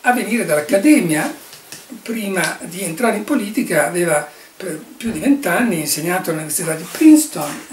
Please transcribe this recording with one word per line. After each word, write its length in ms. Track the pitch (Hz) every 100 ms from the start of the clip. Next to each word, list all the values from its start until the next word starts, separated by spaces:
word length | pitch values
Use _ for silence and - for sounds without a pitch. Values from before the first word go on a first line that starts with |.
a 120 | 247
venire 320 | 247 190 233 170
dall'accademia. 1000 | 151 - 285 302 285 170 151 294 - - - - - - 247
Prima 560 | - 226 196 185 165 -
di 220 | 240 175
entrare 340 | 185 165 233 208
in 60 |
politica 640 | - 277 202 - - 165 143
aveva 400 | 175 175 147 147 - - -
per 220 | 185 156 - -
più 140 | 226
di 80 | 156
venti 280 | 240 277 -
anni 320 | 262 240 170
insegnato 500 | 147 - 165 180 -
all'Università 440 | 160 156 - 160
di 120 | 156 175
Princeton, 760 | - 311 302 - 160 147 - -